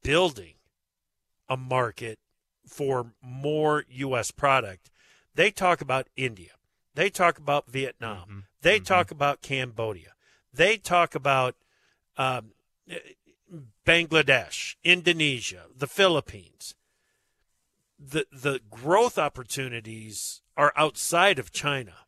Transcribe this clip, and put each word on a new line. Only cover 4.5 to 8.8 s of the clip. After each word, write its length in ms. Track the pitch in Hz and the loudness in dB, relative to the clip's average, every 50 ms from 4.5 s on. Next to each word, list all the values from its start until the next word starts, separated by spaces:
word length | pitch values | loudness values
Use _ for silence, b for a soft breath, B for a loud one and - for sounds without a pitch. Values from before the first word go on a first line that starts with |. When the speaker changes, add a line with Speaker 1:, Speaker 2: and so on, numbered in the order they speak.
| 135 131 117 101 92 92 _ _ b b b b b b b b b | 4 4 2 0 -10 -16 _ _ b b b b b b b b b
Speaker 1:
they 160 | - - 196 - | 2 2 2 2
talk 280 | - 190 180 175 - | 2 2 2 2 2
about 280 | - 135 127 131 131 _ _ | 0 -4 -4 -4 -4 _ _
India. 340 | - 131 127 113 95 87 85 _ _ _ _ _ _ _ _ _ | -6 -6 -6 -6 -8 -20 -20 _ _ _ _ _ _ _ _ _
They 140 | 139 175 202 | -2 -2 -2
talk 300 | 185 - 185 170 160 - | 0 2 2 2 2 0
about 320 | 151 143 143 147 - - | -4 -2 -2 -2 -2 -4
Vietnam. 480 | 117 135 135 127 - _ 120 113 107 95 87 95 | -8 -6 -6 -6 -8 _ -10 -10 -10 -12 -14 -16
Speaker 2:
Mm-hmm. 100 | 101 101 101 _ _ _ - | -18 -18 -18 _ _ _ 2
Speaker 1:
They 140 | 165 202 | 2 2
Speaker 2:
Mm-hmm. 80 | 214 | 2